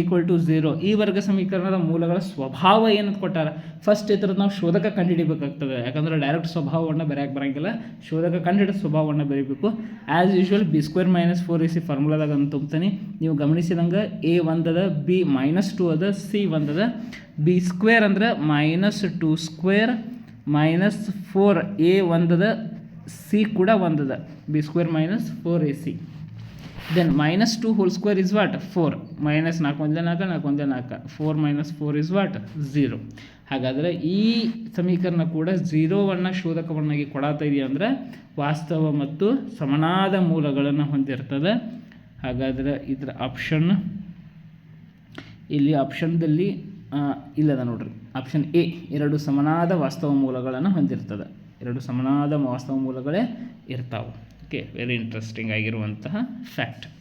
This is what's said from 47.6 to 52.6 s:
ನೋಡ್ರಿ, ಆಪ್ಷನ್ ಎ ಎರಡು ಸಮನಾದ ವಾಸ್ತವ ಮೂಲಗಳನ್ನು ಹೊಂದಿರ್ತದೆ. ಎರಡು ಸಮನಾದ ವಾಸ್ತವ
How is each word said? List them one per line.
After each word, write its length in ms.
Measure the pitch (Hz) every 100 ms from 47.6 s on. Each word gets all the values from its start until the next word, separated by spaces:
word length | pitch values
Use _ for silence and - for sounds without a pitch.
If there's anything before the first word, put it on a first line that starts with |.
| 120
ನೋಡ್ರಿ, 240 | 113 110 - - 131
ಆಪ್ಷನ್ 220 | 131 156 - 170
ಎ 40 | 170 - - 147
ಎರಡು 220 | 147 147 143
ಸಮನಾದ 440 | 139 147 160 170 180 139
ವಾಸ್ತವ 260 | - 147 139 131
ಮೂಲಗಳನ್ನು 480 | 127 127 131 180 180
ಹೊಂದಿರ್ತದೆ. 480 | 135 117 110 104 - - - -
ಎರಡು 160 | 123 123 123
ಸಮನಾದ 440 | 123 131 143 143 151 135
ವಾಸ್ತವ 280 | 123